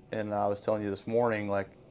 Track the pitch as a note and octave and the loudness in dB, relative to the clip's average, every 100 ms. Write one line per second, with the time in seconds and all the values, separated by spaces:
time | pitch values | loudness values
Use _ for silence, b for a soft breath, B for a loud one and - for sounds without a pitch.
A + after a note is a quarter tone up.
0 | - A2 G#2+ G#2 G2+ G2+ - G#2+ G2+ G2 | -8 -4 -2 0 0 0 0 0 0 -4
1 | - A2+ A#2+ G#2+ G#2 G2+ G2 - - | 0 2 2 2 0 -2 -2 -8 -8